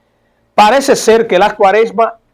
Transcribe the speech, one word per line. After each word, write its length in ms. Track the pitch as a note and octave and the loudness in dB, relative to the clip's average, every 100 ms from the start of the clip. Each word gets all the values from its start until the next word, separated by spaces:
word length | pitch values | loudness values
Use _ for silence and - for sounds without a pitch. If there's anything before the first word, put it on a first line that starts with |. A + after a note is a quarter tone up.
| _ _ _ _ _ | _ _ _ _ _
Parece 400 | - G#3+ C4+ C4+ | 0 2 2 0
ser 320 | A#3+ - A3+ - | 0 0 0 0
que 120 | F3+ | 0
la 180 | G#3 G#3 | -2 0
cuaresma 580 | G3 G#3 A3+ G3 A3+ - _ | 0 0 -2 -2 -4 -6 _